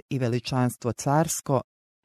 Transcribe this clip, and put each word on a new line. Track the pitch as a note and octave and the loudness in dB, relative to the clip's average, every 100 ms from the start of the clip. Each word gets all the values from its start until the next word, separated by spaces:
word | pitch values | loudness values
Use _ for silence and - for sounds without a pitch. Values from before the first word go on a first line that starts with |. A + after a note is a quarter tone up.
| - | -8
i | C3+ | -2
veličanstvo | B2 A#2+ - C3 B2 - A#2+ | 0 -2 -2 0 0 0 -4
carsko | - C#3+ D3 E3 - - C3 - _ _ _ | -4 2 2 2 -2 0 -2 -2 _ _ _